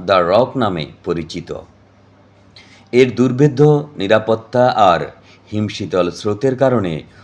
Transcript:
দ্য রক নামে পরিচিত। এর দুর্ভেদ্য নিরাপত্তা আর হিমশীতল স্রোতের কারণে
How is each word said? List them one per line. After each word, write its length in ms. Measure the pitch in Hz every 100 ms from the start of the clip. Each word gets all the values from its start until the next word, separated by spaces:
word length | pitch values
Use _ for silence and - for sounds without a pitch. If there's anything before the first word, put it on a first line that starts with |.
| 90
দ্য 60 |
রক 440 | 95 87 104 127 135
নামে 300 | 107 85 69 -
পরিচিত। 500 | 90 85 80 - - 65 - _ _ _ _ _ _ _ _ - - - _
এর 220 | 123 127
দুর্ভেদ্য 720 | 110 127 123 147 123 151 147 147 -
নিরাপত্তা 720 | 98 110 113 110 - 123 123
আর 320 | - 95 82 69 - - _ -
হিমশীতল 580 | 107 107 - 92 92 87
স্রোতের 460 | - 107 104 135 127
কারণে 460 | 135 120 90 76 - -